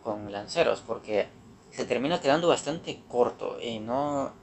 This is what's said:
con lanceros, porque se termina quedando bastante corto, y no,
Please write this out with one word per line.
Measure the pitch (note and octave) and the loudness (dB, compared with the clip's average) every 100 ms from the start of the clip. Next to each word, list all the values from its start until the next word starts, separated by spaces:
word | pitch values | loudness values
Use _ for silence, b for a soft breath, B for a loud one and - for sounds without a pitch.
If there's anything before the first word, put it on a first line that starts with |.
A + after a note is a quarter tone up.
con | A#2 G#2 G#2 | -8 -6 -6
lanceros, | G2+ G#2 E3+ C#3+ A2 - | -8 -4 2 2 2 -2
porque | A2 - G#2 - - - - - | -8 0 0 0 -6 -20 -20 -18
se | - | -8
termina | A#2+ B2 C#3 F3 | -2 0 0 0
quedando | C3+ D3 E3+ | 4 4 6
bastante | C3 - E3 - - - | 4 2 -6 -8 -12 -4
corto, | B2 A#2 - F#2+ - | 2 2 2 -6 -6
y | A#2+ A2+ | -6 -6
no, | A2 B2+ D3 C#3+ C3+ - | -2 -2 0 0 -4 -8